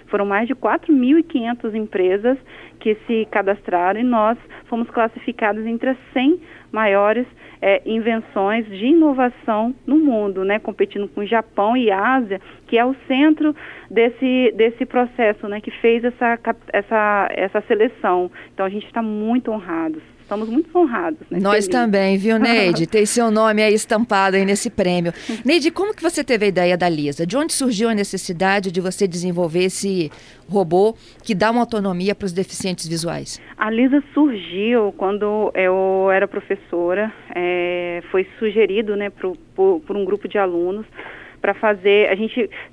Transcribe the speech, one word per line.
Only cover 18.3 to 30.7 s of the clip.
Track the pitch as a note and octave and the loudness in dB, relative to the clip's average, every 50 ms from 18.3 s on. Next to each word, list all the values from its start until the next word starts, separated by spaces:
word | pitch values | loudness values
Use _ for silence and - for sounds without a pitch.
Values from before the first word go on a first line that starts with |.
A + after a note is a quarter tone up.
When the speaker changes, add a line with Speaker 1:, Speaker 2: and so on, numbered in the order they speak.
| - - - - - | -6 -14 -20 -12 -6
Speaker 1:
Então, | - F#3+ | -4 -4
a | F#3+ | -4
gente | G3+ G#3+ - - | -4 -6 -10 -8
tá | - A#3 | -6 -6
muito | A3 G#3+ G#3+ G#3 G#3+ A3 A#3+ B3+ - A#3 | -4 -4 -4 -4 -2 0 0 0 0 -2
honrados. | G#3+ G#3+ F3 F3 E3 E3 E3 D#3+ D#3 D#3 - - - - | -6 -6 -6 -6 -6 -4 -4 -4 -6 -8 -14 -18 -20 -20
Estamos | - - G3+ G#3+ A3 | -10 -8 -6 -6 -4
muito | A3 A#3 D#4 E4+ - - F4+ | -2 -2 -2 -2 0 2 2
honrados, | E4+ B3+ A#3 F#3+ E3+ E3 D#3 - - - | 2 4 2 -2 -2 -4 -6 -8 -10 -6
né? | F3 F3+ | -4 0
Speaker 2:
Nós | G3 G3+ G#3 G#3 G3+ | 2 4 4 2 2
Speaker 1:
Felizes. | |
Speaker 2:
também, | F#3 - B3 A#3 A3 G3+ G3 F#3+ F#3+ G3 | 2 0 2 2 2 2 2 4 2 2
viu, | G3 F#3+ A3 A3+ A3 | 2 2 2 2 2
Speaker 1:
<laughs> | |
Speaker 2:
Neide? | A3 A#3 A#3 A3 G3 F3 E3 D#3 E3 | 4 4 4 4 4 2 2 0 0
Tem | - A3 G#3+ G#3+ | 2 2 2 2
seu | G#3 - A#3+ A#3 A3+ | 2 2 2 2 2
nome | G#3 A3 A3 - G#3+ G#3+ | 4 4 4 4 4 4
aí | G#3+ G#3+ G#3+ | 4 4 4
estampado | G#3+ - - A3+ G#3 A#3 - G#3 F#3+ G3 F#3+ F#3+ | 2 2 0 0 0 2 2 2 2 4 4 2
aí | G3 F#3+ | 2 2
nesse | G3 G3+ - - - | 2 0 0 -2 -4
prêmio. | - - F#3 F3+ F3+ F3 E3+ E3+ - - - - A3+ G#3+ - | -2 -2 0 0 0 0 -2 -4 -6 -6 -8 -8 -8 -4 0
Neide, | B3 E4+ E4 C4 E4 | 2 2 2 2 0
como | - E4+ G4 G#4+ G#4 | -2 -2 -4 -4 -4
que | - | -4
você | D#4+ F4 - D4+ C#4 | -4 -2 -2 -2 -2
teve | - A#3+ G3 G#3 | 0 0 2 2
a | |
ideia | G3+ E3 F3+ F3 F3 F3+ | 0 2 2 2 2 2
da | E3+ F#3 | 2 2
Lisa? | F3 E3 D3+ D3 C#3+ C#3+ - E3+ | 0 0 0 -2 -4 -4 -4 -4
De | F3 G#3+ | -2 -2
onde | C#4 D#4+ - | -2 -2 -2
surgiu | - - C4+ B3 G#3+ F#3+ A#3 A3+ | -2 -2 -2 0 0 0 0 0
a | A3 | 0
necessidade | G3+ G3 - G3 F#3 - - F3 D#3+ F#3+ F#3+ G3 G#3 F#3+ G3 | -2 -2 -4 -6 -8 -8 -8 -4 0 0 2 2 0 -2 -2
de | E3+ F#3+ | -4 -4
você | F3 F#3 - - G3+ | -4 -4 -2 -2 -2
desenvolver | F3+ E3+ F3 F3 F3+ E3+ F3 F3 D#3 D#3+ F3+ F#3 | -2 -2 -4 -4 -2 -2 -2 -2 0 0 0 0
esse | F#3 F3+ - G3 G3+ F#3+ F3+ D#3 C#3+ - - - - - - - | 0 -2 -4 -4 -2 -2 -2 -4 -4 -8 -16 -20 -20 -20 -20 -12
robô | - F#3+ G3+ F#3 D#3 | -4 -2 -2 0 2